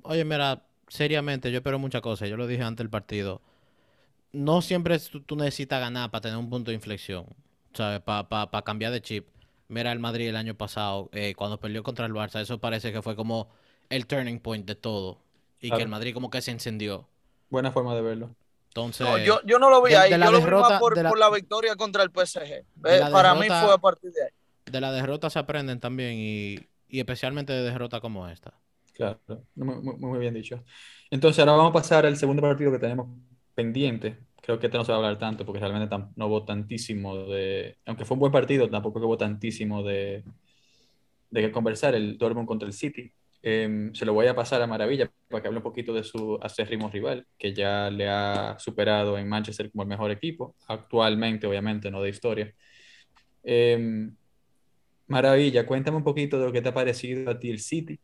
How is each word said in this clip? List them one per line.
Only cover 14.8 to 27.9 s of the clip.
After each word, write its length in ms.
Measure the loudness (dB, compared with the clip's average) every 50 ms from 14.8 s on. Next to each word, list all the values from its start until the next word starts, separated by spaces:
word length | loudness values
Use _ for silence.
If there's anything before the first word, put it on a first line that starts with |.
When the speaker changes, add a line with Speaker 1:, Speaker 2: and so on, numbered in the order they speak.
| -6 -6 -6 -6 -6 -8 -10 -14 _ _ _ _ _ _ _ _
Speaker 1:
Y 60 | -6 -2
Speaker 2:
Claro. 80 | -2 -2
Speaker 1:
que 60 | -2
el 60 | -2
Madrid 240 | -4 -6 -6 -6 -6
como 160 | -6 -8 -6
que 120 | -6 -6
se 100 | -6 -6
encendió. 560 | -8 -8 -8 -8 -6 -6 -6 -6 -6 -8 -12 _ _ _ _ _ _ _ _ _
Speaker 2:
Buena 220 | -4 -2 -2 -2
forma 240 | -2 -2 -2 -2 -2
de 60 | -2
verlo. 340 | -2 -4 -4 -6 -10 -12 -16 _ _ _ _ _ _ _
Speaker 1:
Entonces, 400 | _ -6 -6 -6 -4 -2 0 2
Speaker 3:
No, 100 | 2 4
yo, 200 | 4 4 4 4 4
yo 120 | 4 4 6
no 120 | 8 10
lo 120 | 10 10
vi 100 | 10 10
Speaker 1:
de, 60 | 10 10
Speaker 3:
ahí, 140 | 10 8
Speaker 1:
de 60 | 8 6
la 80 | 8
Speaker 3:
yo 80 | 8 8
lo 40 | 8
vi 40 | 6
más 80 | 6
Speaker 1:
derrota, 280 | 6 6 8 6 6 6
Speaker 3:
por, 160 | 4 4 4
Speaker 1:
de 80 | 4 4
la, 60 | 4
Speaker 3:
por 80 | 6 6
la 120 | 6 6
victoria 480 | 6 4 0 -4 -4 -2 0 0 0 -2
contra 260 | -4 -2 2 2 2
el 80 | 2
P 100 | 2 0 -2
S 140 | -2 -2 -6
G. 240 | -8 -8 -10 -14 -14 _ _
Speaker 1:
de 220 | -4 4 6 6 6
Speaker 3:
Eh, 20 |
Speaker 1:
la 120 | 6 8
Speaker 3:
para 240 | 8 8 10 10 8
mí 80 | 6 4
Speaker 1:
derrota, 200 | 4 4 4 8
Speaker 3:
fue 100 | 8 6
a 40 | 8
partir 340 | 6 4 2 2 -4 -8
de 120 | -6 -4 -4
ahí. 40 | -4 -6 _ _ _ _ _ _
Speaker 1:
de 160 | -8 -6 -4
la 100 | -2 -2
derrota 380 | -2 -2 -2 -2 -4 -4 -4 -4
se 100 | -4 -4
aprenden 400 | -4 -4 -4 -4 -4 -4 -6 -6
también 360 | -6 -6 -6 -4 -6 -6 -6 -6
y, 420 | -4 -4 -4 -6 -6 -8 -10 -12 -14 _ _ _ _ _
y 100 | -6 -6
especialmente 540 | -4 -4 -6 -4 -4 -4 -4 -4 -4 -4 -2
de 100 | -2 -2
derrotas 380 | -2 -4 -4 -6 -6